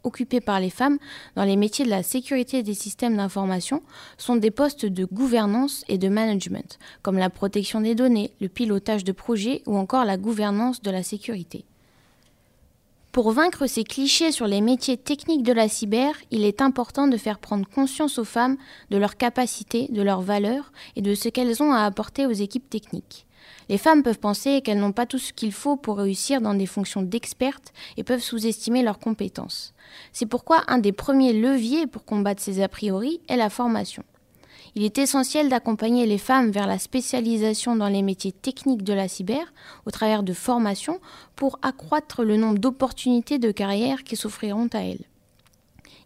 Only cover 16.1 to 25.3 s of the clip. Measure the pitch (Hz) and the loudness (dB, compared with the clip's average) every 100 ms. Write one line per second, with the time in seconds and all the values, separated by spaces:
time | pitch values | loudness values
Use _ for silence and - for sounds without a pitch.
16.1 | 302 - 226 208 202 269 262 233 - 285 | -2 -4 0 0 4 2 2 -2 0 2
17.1 | 233 220 202 - 202 190 - 269 - 302 | 2 0 -6 -4 -4 -2 0 0 0 -2
18.1 | 254 214 233 254 269 - - - 202 202 | -2 -2 0 2 0 -6 -20 -2 0 0
19.1 | - 240 254 247 - 208 233 277 214 202 | 0 -2 0 -2 -4 -4 -4 -2 0 2
20.1 | 190 185 208 202 269 285 - - - 202 | 0 0 0 0 -2 -6 -16 -14 -4 -2
21.1 | 208 226 254 247 233 294 247 208 196 214 | 0 0 0 0 2 4 4 2 0 -6
22.1 | - 269 202 202 247 - 220 - - - | -2 0 0 -2 -4 -6 -8 -8 -10 -12
23.1 | - _ _ - - - 202 320 302 240 | -18 _ _ -20 -18 -4 2 6 6 6
24.1 | 214 208 202 277 277 262 208 202 202 247 | 2 0 -2 2 0 2 0 0 0 -2
25.1 | 262 - | -4 -8